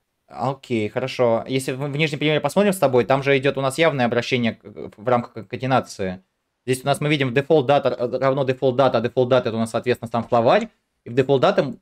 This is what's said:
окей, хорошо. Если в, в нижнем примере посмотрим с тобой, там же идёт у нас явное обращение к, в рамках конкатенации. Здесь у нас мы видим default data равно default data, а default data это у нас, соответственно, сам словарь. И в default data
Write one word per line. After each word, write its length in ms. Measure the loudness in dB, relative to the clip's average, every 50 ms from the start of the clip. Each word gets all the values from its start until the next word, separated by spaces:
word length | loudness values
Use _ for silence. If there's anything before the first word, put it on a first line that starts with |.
| _ _ _ _ _
окей, 640 | _ -10 -6 -6 -6 -6 -6 -6 -4 -2 -2 -2 -4
хорошо. 560 | -4 -6 -6 -4 -2 0 2 2 2 0 -2
Если 260 | -2 -4 -4 -4 -4 -6
в, 60 | -6
в 180 | -6 -6 -4
нижнем 220 | -2 -2 -2 -2 -2
примере 220 | 0 0 0 0
посмотрим 320 | -2 0 0 2 2 2 2
с 60 | 2
тобой, 260 | 2 4 4 2 4
там 180 | 4 2 2 2
же 140 | 2 2
идёт 200 | 2 2 0 -2
у 40 | -2
нас 160 | -2 -2 0 2
явное 260 | 2 2 2 2 0
обращение 480 | 0 0 -2 -2 0 0 0 0 -2 -4
к, 80 | -6 -12 -18 -14 -14 -14 -14 -14
в 100 | -6 0
рамках 260 | 2 2 2 0 -4 -12
конкатенации. 880 | -16 -14 -12 -10 -6 -2 0 0 0 0 -2 -6 -6 -6 -6 -6 -8 _ _ _ _ _ _ _ _ _
Здесь 180 | -4 -2 -2 -2
у 40 |
нас 140 | -2 -2 0
мы 80 | 0 0
видим 240 | 0 0 0 0 0
default 340 | 0 2 2 2 2 4
data 520 | 2 2 2 2 0 -2 -2 -4 -4 -2 0
равно 240 | 0 0 0 0 0
default 300 | -2 -2 0 0 0 2
data, 200 | 2 2 2 2
а 40 | 0
default 280 | -2 0 0 0 2 2
data 120 | 2 2 2 0
это 60 | -2
у 40 | -4
нас, 120 | -4 -4
соответственно, 400 | -4 -2 -2 -2 -2 -2 -4 -6
сам 160 | -6 -6 -2 0
словарь. 400 | 2 2 4 4 2 2 0 -4 _ _ _ _ _ _ -16
И 40 | -2
в 40 | 0
default 260 | 0 2 2 2 2
data 380 | 2 2 2 2 -2 -2 -6 -10